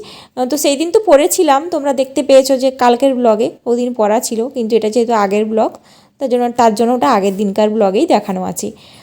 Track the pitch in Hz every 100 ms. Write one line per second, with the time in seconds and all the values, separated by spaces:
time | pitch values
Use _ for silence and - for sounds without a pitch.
0 | - - - - 254 285 311 277 330 440
1 | 427 277 349 - 311 269 349 330 285 269
2 | 262 - 277 269 269 262 262 262 247 240
3 | 277 247 240 214 269 - - 240 247 247
4 | 208 220 226 226 247 269 220 214 214 233
5 | 226 226 202 208 220 220 262 - _ _
6 | _ - 269 247 240 240 233 214 233 254
7 | 294 214 202 190 202 196 214 214 196 196
8 | 330 220 - 185 185 175 208 - - -